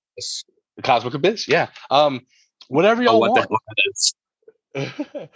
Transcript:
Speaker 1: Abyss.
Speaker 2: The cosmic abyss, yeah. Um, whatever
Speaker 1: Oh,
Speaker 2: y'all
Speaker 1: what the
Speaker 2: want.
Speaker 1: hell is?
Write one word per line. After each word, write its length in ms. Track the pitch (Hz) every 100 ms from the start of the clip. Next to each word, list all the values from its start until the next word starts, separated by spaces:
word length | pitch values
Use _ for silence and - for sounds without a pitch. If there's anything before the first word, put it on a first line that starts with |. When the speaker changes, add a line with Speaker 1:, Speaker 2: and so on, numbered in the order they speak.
| _ -
Speaker 1:
Abyss. 280 | - - - _ _ -
Speaker 2:
The 60 |
cosmic 320 | 117 123 117
abyss, 340 | 143 185 226 -
yeah. 200 | 165 127 - -
Um, 300 | 135 147 127 - _ _ _ -
whatever 340 | 135 202 233
Speaker 1:
Oh, 20 |
Speaker 2:
y'all 160 | 240 226
Speaker 1:
what 140 | 113
the 120 | 240 -
Speaker 2:
want. 120 | 107 -
Speaker 1:
hell 240 | 107 98
is? 1400 | - - - _ _ - _ _ 135 131 - 285 277 160